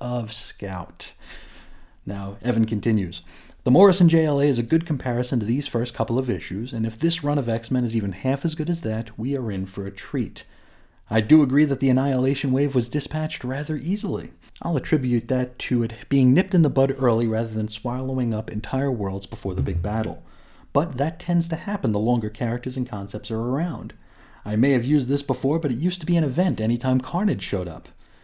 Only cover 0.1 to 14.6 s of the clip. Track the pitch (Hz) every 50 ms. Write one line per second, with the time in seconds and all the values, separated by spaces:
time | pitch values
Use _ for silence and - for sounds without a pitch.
0.1 | 123 120 110 110 - - - - - - 104 95 92 87 82 - - - - -
1.1 | - - - - - - - - - - - - - - - - _ - - -
2.1 | 101 98 98 98 101 - - 123 110 113 110 110 113 104 - 117 110 101 92 85
3.1 | - - - - - - - - - - - 123 131 165 202 196 180 185 180 160
4.1 | 165 160 160 151 143 139 143 147 127 117 117 - 160 165 165 - 147 123 - 127
5.1 | 120 120 123 - 139 117 104 107 120 143 143 - - 113 120 - - - 113 -
6.1 | 120 127 131 127 104 - - - 92 101 120 131 120 113 110 113 110 - 160 170
7.1 | 165 165 147 147 147 147 120 117 113 117 - - 131 127 123 110 113 113 104 98
8.1 | 90 - - 131 139 139 - 165 156 - 151 165 170 165 - 110 110 110 117 -
9.1 | - - 117 135 139 131 120 110 98 95 95 95 - 104 98 98 98 - - -
10.1 | - 131 104 - - - - - - - - - - - - _ _ _ _ -
11.1 | 107 113 107 110 156 156 143 127 131 147 151 143 131 - 139 131 127 131 135 143
12.1 | 131 127 127 135 139 - - 131 127 135 143 139 135 127 113 110 - 151 - -
13.1 | - 156 156 156 - - - 123 131 143 151 151 156 - - 170 202 208 - 180
14.1 | 113 92 - - - - _ - - -